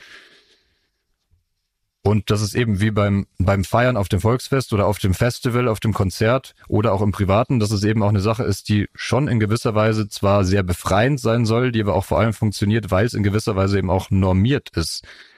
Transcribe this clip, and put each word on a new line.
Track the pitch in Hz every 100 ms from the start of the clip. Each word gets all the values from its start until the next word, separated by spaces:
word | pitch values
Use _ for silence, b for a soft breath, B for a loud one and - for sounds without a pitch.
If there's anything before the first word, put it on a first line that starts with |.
| B B B B B B B B B _ _ _ _ _ _ _ _ _ _ _
Und | 98 104 -
das | 104
ist | 104 -
eben | 117 95
wie | 107
beim, | 104 101 98 - -
beim | 95 98
Feiern | 92 117 123 120
auf | 95
dem | 98
Volksfest | 110 123 - 135 -
oder | 104 98
auf | 104
dem | 98
Festival, | 87 120 - 127 117 123
auf | 104
dem | 110
Konzert | 98 95 - 110 131 - _ b
oder | 107 110
auch | 98
im | 101
Privaten, | 98 95 101 127 131
dass | 104
es | 104
eben | 104 110
auch | 101
eine | 104
Sache | 101 107
ist, | 107 101 -
die | 104 -
schon | - - 123 143
in | 117
gewisser | 104 110 120 107
Weise | 110 110 101
zwar | - 101 101
sehr | 92 101
befreiend | 90 87 - 95 127 147
sein | 113 117 110
soll, | 113 127
die | 113
aber | 101
auch | 98
vor | - 73
allem | 113
funktioniert, | 107 107 - 101 110 101
weil | 92 117
es |
in | 104
gewisser | 101 104 113
Weise | 95 98 98
eben | 92
auch | 92 -
normiert | 95 95 92 113 139 -
ist. | - 80 - B B B